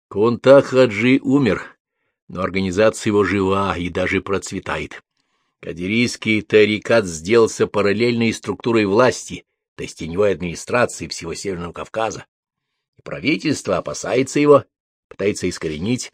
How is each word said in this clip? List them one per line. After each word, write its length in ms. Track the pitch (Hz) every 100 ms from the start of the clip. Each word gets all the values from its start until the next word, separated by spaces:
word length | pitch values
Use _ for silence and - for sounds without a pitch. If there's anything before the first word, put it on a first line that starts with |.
| _
Кунта 540 | 98 113 117 - 139
Хаджи 560 | - 127 127 101 123 135
умер, 540 | - 139 120 80 - _ _ _ _ _ -
но 120 | 87
организация 680 | 92 95 95 90 110 - 110
его 140 | 104
жива 520 | 95 101 95 98 98 85
и 120 | 87
даже 320 | 87 90 95
процветает. 840 | 95 95 - 95 - 78 76 - _ _ _ _ _ _
Кадирийский 840 | 87 82 92 113 120 - 113 107
тарикат 640 | 92 107 104 104 - 117 95
сделался 600 | 80 85 117 110 - 110
параллельной 640 | 104 101 101 120 117 113
структурой 520 | 101 - 95 120 113 101
власти — 580 | 104 127 - - 87 - _ _ -
то 40 |
есть 120 | - -
теневой 360 | 80 87 104
администрации 760 | 87 87 78 - 120 120 - 78
всего 240 | - 82
Северного 400 | 78 101 87 85
Кавказа. 540 | - 78 110 110 131 - _ _ _ _ _ _ _
И 20 |
правительство 800 | - 73 107 165 156 135 - 85
опасается 600 | - - 85 120 135 147
его, 280 | 147 139 - _ _ _ _
пытается 400 | - 101 95 90
искоренить, 640 | - 82 76 95 123 -